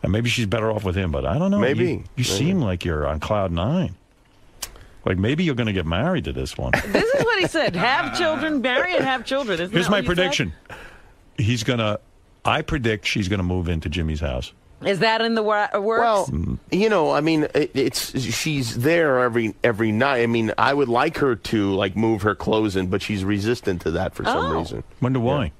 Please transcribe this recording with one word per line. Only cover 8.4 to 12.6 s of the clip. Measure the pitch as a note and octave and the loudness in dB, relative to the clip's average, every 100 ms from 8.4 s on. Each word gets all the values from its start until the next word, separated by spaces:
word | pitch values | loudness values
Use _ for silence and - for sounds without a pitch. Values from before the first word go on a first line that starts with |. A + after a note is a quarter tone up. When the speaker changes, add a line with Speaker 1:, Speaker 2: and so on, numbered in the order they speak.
| D#4 D4 | -2 -2
Speaker 3:
marry | B3 B3+ F4+ F4+ | 0 0 0 0
and | C4+ | 0
have | C4 A3 | -2 -2
children. | C4+ C4 E3+ | -2 -2 -2
Isn't | F3+ | 0
Speaker 1:
Here's | E3 F3 | 0 2
Speaker 3:
that | |
Speaker 1:
my | G3+ | 2
Speaker 3:
what | F3 | 2
you | |
said? | F3 | 0
Speaker 1:
prediction. | F3+ - F2+ D#2 - - - - - - - - | 0 0 -4 -6 -16 -18 -18 -20 -20 -20 -20 -2
He's | G#2 B2 | 0 0
gonna, | A2+ A#2+ A2 G#2 - - _ _ | 0 0 0 -2 -8 -20 _ _
I | - B2 | 0 0